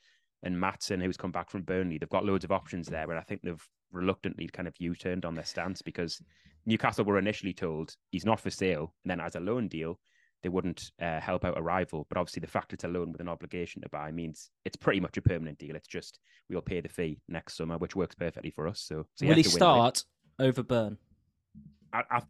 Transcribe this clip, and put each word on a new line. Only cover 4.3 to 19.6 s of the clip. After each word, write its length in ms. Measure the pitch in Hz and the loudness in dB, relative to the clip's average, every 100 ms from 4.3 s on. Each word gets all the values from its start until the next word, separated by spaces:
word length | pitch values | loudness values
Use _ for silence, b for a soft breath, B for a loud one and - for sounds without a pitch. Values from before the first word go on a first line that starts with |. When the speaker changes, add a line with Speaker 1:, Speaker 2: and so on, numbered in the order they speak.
| - 82 | -4 -8
Speaker 1:
kind 180 | - 87 | -8 -8
of 80 | - | -4
U-turned 480 | 87 87 92 92 85 | -4 -2 -2 -2 -2
on 80 | |
their 100 | 82 | -6
stance 380 | - - 87 92 | -6 -4 -4 -6
because 380 | - - 85 - b b b b | -8 -4 -4 -6 b b b b
Newcastle 400 | 110 110 123 110 | 0 2 2 2
were 140 | 104 101 | 4 4
initially 340 | 98 107 95 | 2 -2 -4
told 420 | - 87 80 80 - _ | -4 -4 -4 -6 -12 _
he's 140 | 90 | -2
not 160 | 107 110 | 2 2
for 100 | 98 | 0
sale, 440 | - 92 78 80 _ | 0 0 0 -2 _
and 60 | 90 | -4
then 100 | 87 | -4
as 160 | 82 82 | -4 -4
a 40 | |
loan 280 | 92 123 104 | -2 -2 -2
deal, 320 | 80 80 90 _ _ _ _ | -4 -4 -6 _ _ _ _
they 60 | 90 | -2
wouldn't, 420 | 90 90 82 - - | 0 0 -4 -10 -6
uh, 200 | 85 80 | -2 -2
help 240 | 92 90 | 0 0
out 140 | 90 - | 0 0
a 40 | |
rival. 440 | 82 92 87 78 73 | 0 0 0 -4 -4
But 80 | 92 | -2
obviously 240 | 87 - | -2 -4
the 60 | - | -4
fact 260 | 98 - | -4 -4
it's 120 | 98 | -8
a 40 | 87 | -4
loan 240 | 87 82 | -2 -4
with 80 | 82 | -6
an 80 | 87 | -8
obligation 540 | 82 82 90 85 - | -8 -8 -6 -6 -8
to 60 | 73 | -8
buy 200 | 73 76 | -8 -6
means 380 | 82 82 76 - _ | -4 -6 -8 -16 _
it's 120 | - - | -12 -2
pretty 220 | - 101 | 2 2
much 200 | - - | 0 2
a 40 | |
permanent 360 | - 85 80 73 | 2 2 -4 -10
deal. 180 | 73 78 | -10 -12
It's 100 | - | -8
just, 320 | 87 - - b b b | -10 -10 -18 b b b
we'll 140 | 90 | -6
pay 180 | - 90 | -2 -4
the 80 | - | -4
fee 320 | - 82 73 - | -4 -4 -4 -6
next 260 | 82 - - | -8 -6 -6
summer, 180 | 82 82 | -4 -2
which 180 | 85 | -2
works 200 | 98 85 | -2 -2
perfectly 360 | - 85 - 78 | -2 -6 -4 -6
for 160 | - 80 | -4 -4
us. 140 | - | -4
So, 260 | - 78 - | -6 -6 -8
so 120 | - 147 | 2 8
yeah, 20 | |
Speaker 2:
Will 60 | 160 | 8
he 40 | |
Speaker 1:
it's 120 | 156 | 8
a 40 | 170 | 8